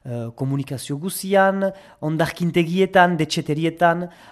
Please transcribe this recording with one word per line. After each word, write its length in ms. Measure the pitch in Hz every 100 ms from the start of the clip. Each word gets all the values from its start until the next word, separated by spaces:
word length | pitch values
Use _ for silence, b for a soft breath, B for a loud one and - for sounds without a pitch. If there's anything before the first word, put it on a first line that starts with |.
Eh, 280 | 131 120 117
komunikazio 600 | - 135 139 135 131 - 143
guzian, 680 | 185 - 190 196 190 196 190 190 B B
hondarkintegietan, 1200 | 156 156 160 - 175 175 165 180 190 190 180 165
detxeterietan, 880 | 151 170 156 151 165 165 170 170 175 B B